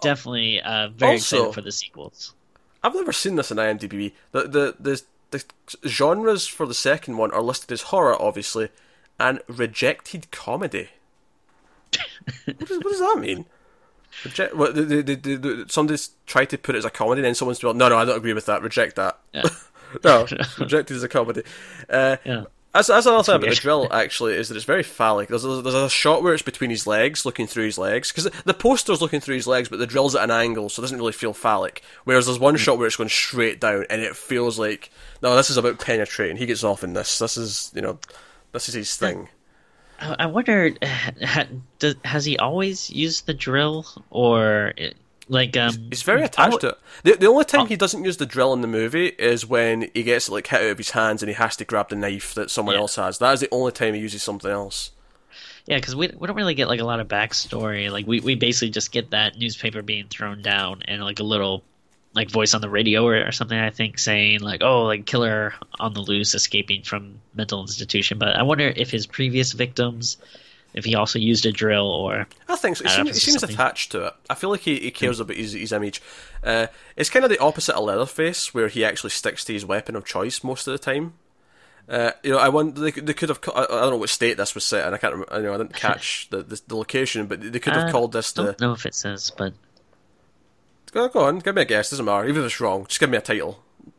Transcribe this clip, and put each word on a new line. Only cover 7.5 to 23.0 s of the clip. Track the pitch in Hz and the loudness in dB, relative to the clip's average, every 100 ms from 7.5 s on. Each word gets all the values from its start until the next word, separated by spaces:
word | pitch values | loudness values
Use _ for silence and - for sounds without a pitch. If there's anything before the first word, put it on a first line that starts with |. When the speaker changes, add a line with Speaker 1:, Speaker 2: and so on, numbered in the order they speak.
| 127 - | -4 -6
Speaker 2:
as | 117 | -10
horror, | - 190 143 - | -2 4 4 4
obviously, | 104 101 - 113 107 - _ _ _ - | 0 -2 -4 -4 -6 -8 _ _ _ 0
and | 120 131 - | 0 0 -6
rejected | 120 113 - 131 - - 175 - | -4 -4 0 0 0 -8 -16 -14
comedy. | - - 139 180 95 - _ _ _ _ _ _ _ _ _ _ | -12 -6 -4 -4 -6 -10 _ _ _ _ _ _ _ _ _ _
Speaker 1:
<laughs> | - - - - - - | -6 -6 -14 -16 -12 -12
Speaker 2:
What | 269 320 | -10 -8
does, | 359 | -4
what | 381 | -4
does | 392 | 0
that | 370 440 | 2 0
mean? | - 180 - _ _ _ _ _ _ - | -2 -6 -10 _ _ _ _ _ _ -16
Reject-, | 131 - 190 156 | -10 -4 -4 2
what, | 143 | 2
the, | 147 | 2
the, | 151 147 | 2 0
the, | 139 135 135 135 | 0 -4 -4 -4
the, | 139 117 - | -4 -6 -2
somebody's | 156 151 151 - _ - | 0 2 0 -6 _ 0
tried | 131 135 | 2 2
to | 135 | 0
put | - | -4
it | 117 | -2
as | |
a | 110 | -4
comedy, | - 110 135 | -2 0 2
and | 123 | 0
then | |
someone's | 120 123 120 | 0 -2 -2
like, | 120 117 | -2 4
"No, | 123 | 6
no, | 117 | 6
I | |
don't | 117 113 | 4 0
agree | 113 | -2
with | 107 - | -2 0
that. | 104 | -2
Reject | 110 123 113 - | 0 0 0 0
that." | 92 - _ | -2 -4 _
Speaker 1:
Yeah. | 73 | -2
Speaker 2:
<laughs> | - - - - - - | -2 -2 -12 -20 -18 2
No, | 165 120 113 - | 8 8 6 -2
Speaker 1:
<laughs> | - - | -6 -6
Speaker 2:
rejected | - 151 135 127 | 0 0 0 -6
as | |
a | 123 | -2
comedy. | 139 117 113 - - - - - | 0 0 -4 -10 -16 -20 -18 -2
Uh, | 131 135 131 | 2 4 2
Speaker 1:
Yeah. | 131 120 98 _ _ | -2 -6 -6 _ _
Speaker 2:
that's, | 190 202 | 2 6
that's | 214 | 6